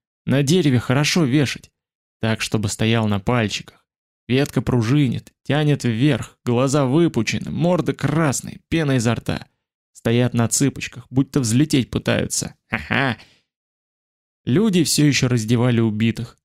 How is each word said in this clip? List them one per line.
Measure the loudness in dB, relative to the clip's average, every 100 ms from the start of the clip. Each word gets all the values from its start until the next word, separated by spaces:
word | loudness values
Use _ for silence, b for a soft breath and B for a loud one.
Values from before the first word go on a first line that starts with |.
| _ _ -2
На | 0
дереве | 2 2 4 2
хорошо | 2 0 0 0
вешать, | 2 2 0 -4 -16 _ _ _ _ _
так, | -4 -2
чтобы | -2 -2 -4
стоял | -2 0 2 0
на | -2
пальчиках. | -2 -2 -2 -4 -12 _ _ _ _ _ -2
Ветка | -2 0 -2
пружинит, | 0 0 2 2 0 -2 -10 _
тянет | -4 0 2 0
вверх, | 0 0 0 0 -6 _
глаза | -2 0 2 2 2
выпучены, | 2 2 0 -2 -4 -6
морда | -2 0 0 -2
красной, | -4 -2 0 0 -2 -8 -16 _
пена | -2 0
изо | 0 0
рта. | -2 -4 -8 -10 _ _ _ _
Стоят | -8 0 0 2
на | 0 0
цыпочках, | 0 -2 -2 -10 -14 -4
будто | -2 0 0
взлететь | 0 2 2 0 0
пытаются. | -4 -2 -2 -2 -6 -8 -14 _
Ха-ха!» | -8 -2 -2 -2 -4 b b _ _ _ _ _ _ _ _ _ _ 0
Люди | 2 2 2
всё | 2 2 2
ещё | 2 2
раздевали | 0 2 2 2 2
убитых. | 0 0 -2 -2 -10 -16